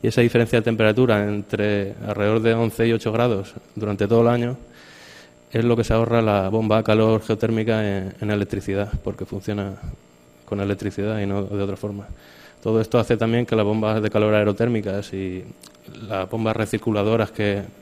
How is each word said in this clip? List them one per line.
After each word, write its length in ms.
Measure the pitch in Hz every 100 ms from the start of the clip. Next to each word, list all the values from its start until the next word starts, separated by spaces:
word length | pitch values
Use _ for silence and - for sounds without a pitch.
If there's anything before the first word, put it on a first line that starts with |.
y 60 | 113
esa 120 | 123
diferencia 400 | 120 120 113 120
de 40 |
temperatura 600 | 110 113 110 107 127 107
entre 680 | 104 104 101 107 104 101 98 - 101
alrededor 360 | 104 104 110
de 120 | 113
once 320 | 113 117 - 117
y 60 |
ocho 220 | 113 110
grados 400 | 113 123 101 98 - -
durante 320 | - 107 98 104
todo 180 | 117
el 40 | 117
año 300 | 120 120 131 - - - - - - - - _
es 140 | 113
lo 140 | 117 117
que 80 | 113
se 80 |
ahorra 280 | 113 113 117
la 280 | 110 101 95
bomba 300 | 110 110 110
de 40 |
calor 380 | 110 107 110 110
geotérmica 680 | - 107 113 113 110 110 104
en, 260 | 98 95 -
en 100 | 104
electricidad, 600 | 104 98 101 - 98 101 -
porque 220 | - 98
funciona 520 | 95 101 101 104 98 95 - - - _ - -
con 160 | - 101
electricidad 640 | 101 98 104 95 104 107
y 40 | 98
no 180 | 98
de 200 | 98 101
otra 140 | 101 95
forma. 280 | 104 101 101 - - - - -
Todo 200 | 110 113
esto 180 | 110 123
hace 160 | 107 113
también 300 | 113 117 120
que 100 | 110
las 80 |
bombas 400 | 101 107 107 110
de 60 | 107
calor 240 | 107 107
aerotérmicas 800 | 107 104 98 120 113 101 98 98
y 320 | 95 95 92 - - - - - - 104
las 200 | 98 92
bombas 280 | 113 110 110
recirculadoras 720 | 107 110 - 104 104 113 104
que 300 | - 104 101 95 -